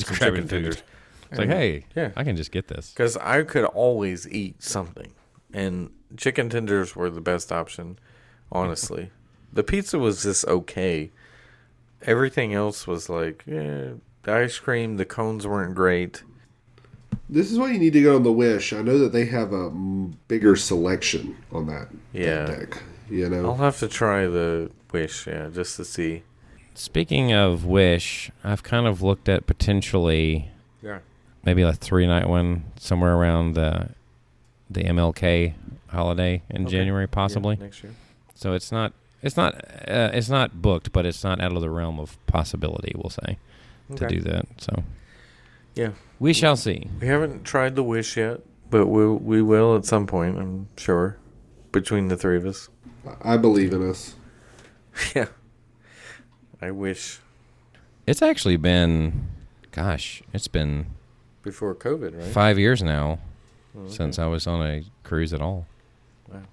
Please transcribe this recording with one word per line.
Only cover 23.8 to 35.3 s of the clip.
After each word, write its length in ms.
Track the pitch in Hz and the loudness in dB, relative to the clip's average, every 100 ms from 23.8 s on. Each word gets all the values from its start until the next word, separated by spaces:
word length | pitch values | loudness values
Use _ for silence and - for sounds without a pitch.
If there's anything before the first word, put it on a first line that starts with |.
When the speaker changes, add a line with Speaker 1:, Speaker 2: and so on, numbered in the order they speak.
| 110 | -4
Speaker 2:
try 400 | - 113 98 92 | 0 0 2 2
the 420 | 87 85 82 82 - _ | 0 0 -2 -4 -10 _
Wish, 340 | 85 78 - - | -6 -4 -8 -10
yeah, 240 | 78 78 | -8 -8
just 260 | 87 87 - | -8 -8 -8
to 60 | |
see. 380 | 87 - 82 82 - _ - - - - | -10 -6 -4 -6 -10 _ -20 -20 -20 -16
Speaker 1:
Speaking 580 | - 156 170 143 127 | -4 -2 0 2 4
of 320 | 107 98 85 87 | 4 4 2 2
Wish, 640 | 95 92 87 - - - - | 4 6 4 0 -8 -12 -8
I've 180 | 101 104 | -4 -4
kind 240 | - 120 117 | -2 0 2
of 160 | 90 | 2
looked 260 | 95 98 - | 2 2 2
at 200 | 95 - | 2 2
potentially 1000 | - 101 101 - 95 85 80 80 78 76 - _ _ | 0 2 2 2 2 4 4 2 0 -4 -12 _ _
Speaker 2:
Yeah. 160 | 104 98 - _ _ _ | -14 -14 -16 _ _ _
Speaker 1:
maybe 200 | 90 90 | 2 4
a 100 | 85 | 4
three-night 560 | 78 - 92 87 87 87 | 2 0 2 4 4 2
one 360 | 87 87 85 78 - | 2 2 0 -6 -12
somewhere 380 | - 90 87 87 | -2 2 4 4
around 380 | 87 85 85 80 | 4 2 2 0
the, 340 | 78 82 85 - _ _ _ _ _ _ - | 0 0 -4 -10 _ _ _ _ _ _ -10
the 160 | 92 87 | -4 0
M 140 | 85 | 2
L 120 | 85 | 2
K 440 | 82 87 | 2 2